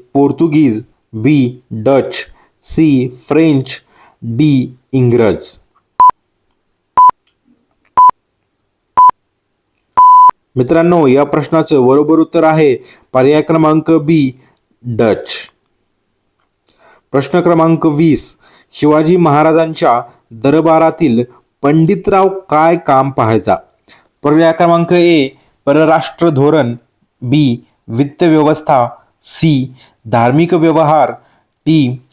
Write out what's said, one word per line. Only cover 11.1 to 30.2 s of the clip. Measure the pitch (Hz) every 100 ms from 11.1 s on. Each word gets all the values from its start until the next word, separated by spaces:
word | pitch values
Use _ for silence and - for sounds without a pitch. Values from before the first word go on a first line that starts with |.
| 135
प्रश्नाचं | 143 156 139 160 151 147 123
बरोबर | 139 151 160
उत्तर | 156 165
आहे | 160 160 151 120 - - _
पर्याय | 127 131 151
क्रमांक | 151 160 156 156 156
बी, | 160 147 165 131 - _ _ _ _
डच. | 123 113 117 95 - - - _ _ _ _ _ _ _ _ _ _ _ _ _ _ _ _
प्रश्न | 139 135 175
क्रमांक | 170 165 165 160 165
वीस, | 147 165 127 - - _ _ _
शिवाजी | - 147 151 156 180
महाराजांच्या | 160 143 160 160 160 160 156 120 - _ _
दरबारातील | 113 135 151 160 160 160 156 156 113 123 - _ _
पंडितराव | 143 160 160 196 196 190 190
काय | 190 - 151 165 170
काम | - 135 135
पाहायचा? | 135 113 110 101 90 - _ _ - _ _
पर्याय | 147 156 165
क्रमांक | 165 175 170 170
ए, | 180 175 160 135 - _ _ -
परराष्ट्र | 147 160 160 - - 170
धोरण, | 135 143 156 123 120 _ _ _ -
बी, | 123 151 139 120 - _ -
वित्त | 113 143 -
व्यवस्था, | 175 156 151 - - 139 117 - _ _
सी, | - - 160 139 127 - - _ 113
धार्मिक | 117